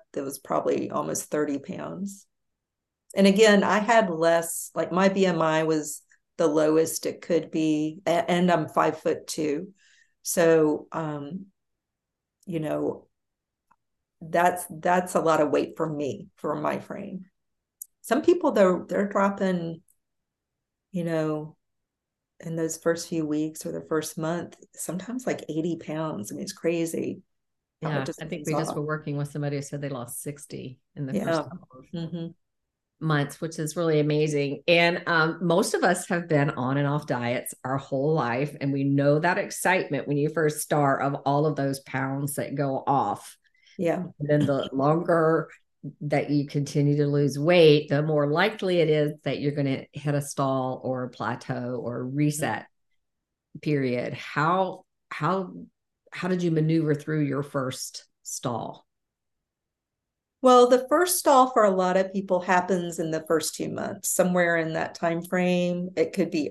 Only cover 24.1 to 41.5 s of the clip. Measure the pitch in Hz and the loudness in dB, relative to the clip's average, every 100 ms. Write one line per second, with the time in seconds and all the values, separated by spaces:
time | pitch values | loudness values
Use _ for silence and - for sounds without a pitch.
24.1 | - 160 175 165 - - - - 180 240 | -6 -4 -4 -8 -16 -20 -14 -8 -8 -8
25.1 | 254 185 147 - 156 170 165 - 156 160 | -8 -6 -6 -6 -4 -4 -4 -6 -6 -6
26.1 | 156 - 143 - - 165 170 165 165 135 | -8 -10 -10 -12 -4 -2 -2 -2 -4 -6
27.1 | - - _ _ _ _ - 156 143 131 | -8 -14 _ _ _ _ -8 -4 -4 -4
28.1 | - 160 170 156 151 156 156 147 156 156 | -8 -10 -8 -4 -4 -4 -6 -6 -6 -6
29.1 | 143 143 151 143 143 139 143 143 131 117 | -6 -6 -6 -6 -6 -8 -10 -8 -10 -10
30.1 | - 147 143 - 135 131 127 _ - 135 | -12 -12 -12 -14 -14 -14 -16 _ -10 -6
31.1 | 165 165 160 127 180 - - - 170 165 | -4 -2 -2 -4 -12 -20 -20 -14 -10 -8
32.1 | 170 165 - _ _ _ _ _ - 160 | -8 -10 -14 _ _ _ _ _ -6 0
33.1 | 147 143 - 160 165 156 180 165 151 151 | 0 0 -4 -10 -6 -6 -2 2 2 2
34.1 | 151 151 143 139 139 - 170 170 175 160 | 2 2 0 -2 -2 4 6 4 2 0
35.1 | 165 160 165 175 170 - 381 202 180 - | 2 2 0 2 2 2 2 2 0 -2
36.1 | 175 170 151 143 - 127 139 143 147 147 | -4 2 2 2 0 -2 0 0 -2 -2
37.1 | 123 120 120 - - 127 139 - 135 147 | -2 -2 -4 -6 -10 -6 -4 -4 -2 0
38.1 | 160 120 120 147 147 139 139 139 139 143 | 0 0 -2 -4 -4 -4 0 2 2 4
39.1 | 151 170 196 - - 180 185 - 131 - | 4 2 0 -4 -2 0 0 0 -4 -2
40.1 | 143 151 156 151 151 - 151 139 135 139 | -2 0 0 0 -2 -2 2 2 2 -2
41.1 | 143 139 143 156 | -2 0 0 0